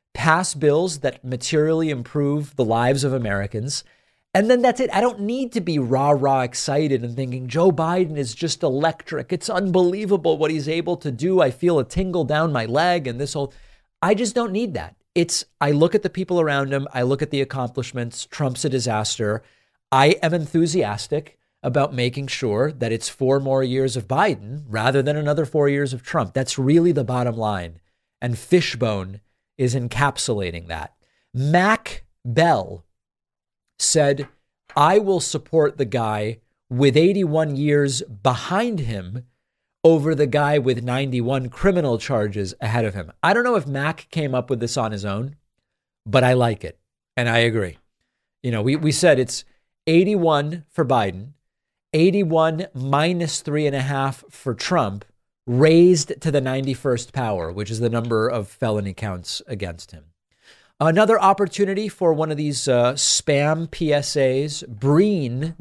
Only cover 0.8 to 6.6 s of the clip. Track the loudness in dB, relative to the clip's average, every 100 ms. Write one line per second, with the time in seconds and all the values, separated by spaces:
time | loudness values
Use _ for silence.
0.8 | 0 -2 -6 -6 -8 -8 -2 0 2 2
1.8 | 0 -4 -6 -2 0 -2 -4 -2 0 2
2.8 | 2 2 0 -2 -2 -2 -4 -6 -6 -8
3.8 | -12 _ _ _ _ 2 4 4 4 2
4.8 | 0 0 0 0 -4 -4 -4 -4 -2 -2
5.8 | 0 2 2 2 2 0 0 -4